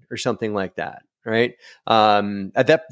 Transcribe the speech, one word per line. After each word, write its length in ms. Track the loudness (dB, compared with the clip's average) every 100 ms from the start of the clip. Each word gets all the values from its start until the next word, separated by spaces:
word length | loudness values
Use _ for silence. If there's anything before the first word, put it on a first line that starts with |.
| -14
or 80 | -6
something 380 | -4 -4 -4
like 220 | -4 -6 -6
that. 260 | -10 -12 _ _
Right. 340 | -2 0 0 -2 -20 -8 0
Um, 640 | 4 4 2 0 -6 -4 0
uh, 60 |
that, 220 | 2 2 2